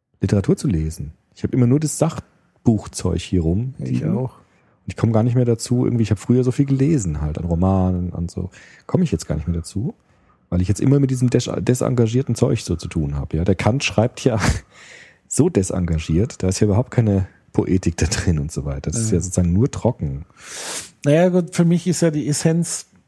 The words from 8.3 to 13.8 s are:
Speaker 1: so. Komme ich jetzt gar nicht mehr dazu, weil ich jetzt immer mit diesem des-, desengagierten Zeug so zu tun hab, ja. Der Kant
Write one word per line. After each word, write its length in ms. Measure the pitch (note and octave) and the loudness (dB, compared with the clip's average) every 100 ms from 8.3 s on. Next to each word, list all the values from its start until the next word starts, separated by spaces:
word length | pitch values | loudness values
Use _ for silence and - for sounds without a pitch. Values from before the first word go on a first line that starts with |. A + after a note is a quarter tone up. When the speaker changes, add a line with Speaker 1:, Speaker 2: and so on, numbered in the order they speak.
Speaker 1:
so. 200 | - F2+ - - - - | -6 -8 -10 -20 -20 -2
Komme 180 | D#3+ | 0
ich 80 | F3+ | 2
jetzt 140 | - - | -2 -4
gar 100 | D2+ | -6
nicht 100 | D#2 | -4
mehr 100 | E2+ | -4
dazu, 380 | E2 G2 C3+ - _ _ _ _ - | -4 -6 -6 -8 _ _ _ _ -4
weil 100 | F2+ | -2
ich 80 | F#2 | 0
jetzt 120 | G#2 | 0
immer 200 | C3 C#3+ | 2 2
mit 100 | C3+ | 2
diesem 200 | C3 B2+ | 0 2
des-, 200 | B2 - - | 2 0 -4
desengagierten 720 | A#2+ B2+ A2+ B2 A2+ A#2+ C3+ | 0 2 2 2 2 2 0
Zeug 260 | A#2 B2 C3 | 0 2 0
so 140 | - E2 | -2 -4
zu 120 | - | -4
tun 260 | E2 D2 C#2+ | -4 -2 -4
hab, 160 | C#2 | -4
ja. 100 | D#2 | -2
Der 100 | F2 | 0
Kant 300 | F#2+ - C3 | 0 0 0